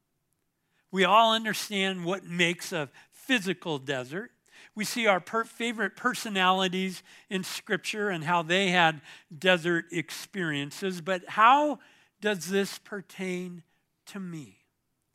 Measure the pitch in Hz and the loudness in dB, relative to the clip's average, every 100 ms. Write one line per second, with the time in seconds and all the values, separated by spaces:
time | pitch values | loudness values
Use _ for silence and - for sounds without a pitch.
0 | _ _ _ _ _ _ _ _ _ 185 | _ _ _ _ _ _ _ _ _ 2
1 | 180 208 226 220 220 190 - 208 190 190 | 6 8 6 4 0 -4 -4 -2 -2 -2
2 | 170 196 165 175 170 175 - 175 139 - | -4 -4 -4 0 0 0 -4 -6 -6 -10
3 | - _ - 254 185 175 180 147 135 135 | -20 _ -2 0 0 -6 -4 -6 -4 -6
4 | 127 165 240 _ _ - - - 208 - | -6 -8 -10 _ _ -20 -14 -8 -6 0
5 | 220 185 - 226 226 - 233 226 196 - | 2 2 2 -4 -4 -4 -4 -2 -4 -2
6 | 240 208 226 196 185 190 190 185 190 180 | -4 -2 -4 2 4 4 2 0 -2 -4
7 | - - - 190 185 - - 180 - 220 | -14 -20 -8 -6 -6 -10 -4 -4 -4 -4
8 | 208 175 156 175 160 185 196 180 165 151 | -4 -2 0 0 2 2 4 4 4 2
9 | - - - 156 185 180 165 170 165 175 | -6 -20 -20 -2 2 4 2 -2 -2 -6
10 | 147 - - 202 170 143 143 - 196 180 | -6 -10 -10 -4 -2 -2 -4 -6 -6 -6
11 | 160 185 180 - 220 277 302 269 - _ | -4 -6 -2 4 6 8 4 -2 -10 _
12 | _ _ 208 202 156 196 196 - - 208 | _ _ -4 -4 -2 -2 -2 -4 -12 -12
13 | - - 190 180 180 175 - _ _ _ | -12 -10 -6 -6 -8 -12 -20 _ _ _
14 | - 202 185 160 120 92 _ _ _ _ | -16 -12 -10 -10 -14 -20 _ _ _ _
15 | _ | _